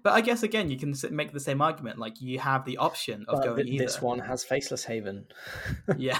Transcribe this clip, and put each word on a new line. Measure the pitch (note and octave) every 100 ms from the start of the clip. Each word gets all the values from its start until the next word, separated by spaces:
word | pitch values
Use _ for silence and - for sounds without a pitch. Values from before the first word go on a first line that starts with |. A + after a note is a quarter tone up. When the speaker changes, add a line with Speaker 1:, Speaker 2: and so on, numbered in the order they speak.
Speaker 1:
but | G3+
I | A3
guess, | A#3 A#3
again, | G#3+ A3 E3+
you | C3+
can | D3
s-, | C3+ D3+
make | D3+ D3
the | C#3+
same | C3+ C#3
argument. | D#3 D#3 A#2 A#2
Like, | A2 A2+
you | B2+ B2+
have | C3+ C3+ C3
the | B2+
option | D#3 - - G#2 G#2+
of | C#3
Speaker 2:
But | B2
Speaker 1:
going | B2 B2
Speaker 2:
th-, | C#3
this | B2+ -
Speaker 1:
either. |
Speaker 2:
one | B2 B2
has | A#2+ B2+
Faceless | - C3+ - B2+
Haven. | - A2+ G2+ G2 -
<laughs> | - - - - - - D3
Speaker 1:
Yeah, | B2+